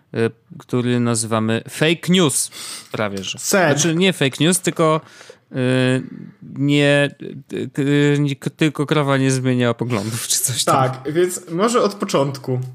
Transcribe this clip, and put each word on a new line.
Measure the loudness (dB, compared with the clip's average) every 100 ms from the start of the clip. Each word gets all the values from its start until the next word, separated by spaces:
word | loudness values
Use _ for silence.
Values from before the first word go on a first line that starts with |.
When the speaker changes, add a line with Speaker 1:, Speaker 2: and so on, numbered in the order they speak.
| _
Speaker 1:
e, | -4 -4 -4 _ -20
który | -4 -2 0 0
nazywamy | 0 0 0 0 0 -2 -4
fake | -2 0 0 2
news | 2 2 0 -4 -10 -14 -14 -10
prawie | -4 -4 -4
że. | -8 -8
Speaker 2:
Sen. | 0 2 4
Speaker 1:
Znaczy | 2 2 2
nie | 2
fake | 2 -2 2
news, | 2 2
tylko, | -2 0 2 2 -4 -20 -20 -20 _
e, | -4 0 2 2 0 -4 -14 -18 -20 -14 -2
nie, | 2 4 4 4 2 -4 -14 -14 -10 -8 -6 -2 2 4 4 2
e, |
nie, | 0 -2
tylko | -8 0 0 0 0
krowa | 0 2 2
nie | 2
zmienia | 2 2 2 2
poglądów, | 0 -2 -2 -2 -6 -4
czy | -2
coś | -2 -2
tam. | 2 2
Speaker 2:
Tak, | 2 -2 -4
więc | -2 -2 -4 -8
może | -2 2 2
od | 0 -2
początku, | -2 0 0 -4 -4 -4 -4